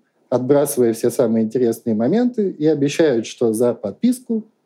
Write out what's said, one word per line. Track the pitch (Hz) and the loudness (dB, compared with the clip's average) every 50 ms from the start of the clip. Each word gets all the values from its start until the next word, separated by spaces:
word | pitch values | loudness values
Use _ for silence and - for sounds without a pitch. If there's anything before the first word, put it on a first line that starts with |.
| _ _ _ _ _ - | _ _ _ _ _ -4
отбрасывая | - 123 127 127 143 143 147 143 - - 123 113 110 | -4 -2 0 2 2 2 2 0 0 2 2 2 2
все | 110 - 123 | 0 -2 -2
самые | 120 - 135 113 113 113 113 | 0 0 0 2 2 0 0
интересные | 110 - 131 123 117 113 - - 120 110 | 0 0 0 0 0 -2 -2 -4 -4 -2
моменты, | 107 113 127 175 226 247 247 247 - 208 190 | -2 0 0 0 0 0 0 0 -2 -2 -2
и | - - 151 | -2 -2 0
обещают, | 156 160 147 139 - 143 - 170 156 127 113 110 | 0 0 2 0 -2 0 2 2 2 2 0 -2
что | - - - 127 117 110 | -4 -4 -2 -2 0 0
за | 107 123 120 117 | 2 0 0 0
подписку, | - - 101 98 - - 240 254 247 - - 233 220 214 - _ _ _ | -2 -6 -8 -6 -2 0 0 0 -2 -4 -6 -6 -6 -6 -8 _ _ _